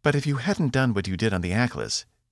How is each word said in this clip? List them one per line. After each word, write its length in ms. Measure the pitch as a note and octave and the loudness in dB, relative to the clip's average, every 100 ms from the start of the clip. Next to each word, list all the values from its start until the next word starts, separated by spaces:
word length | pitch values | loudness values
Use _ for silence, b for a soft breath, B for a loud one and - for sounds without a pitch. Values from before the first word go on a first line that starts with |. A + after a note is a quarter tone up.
But 120 | D3 C#3+ | 0 2
if 100 | D3 | 0
you 120 | C3+ | 0
hadn't 340 | D#3 G3 D3 | 0 0 2
done 220 | C3 B2+ | 2 2
what 140 | G2+ F#2+ | 0 -2
you 100 | F#2 | 0
did 160 | A2 | 0
on 80 | F#2 | 0
the 120 | F2 | 0
Atlas, 520 | G#2 B2 C2+ G#1+ - - _ _ | 0 0 -2 -6 -6 -8 _ _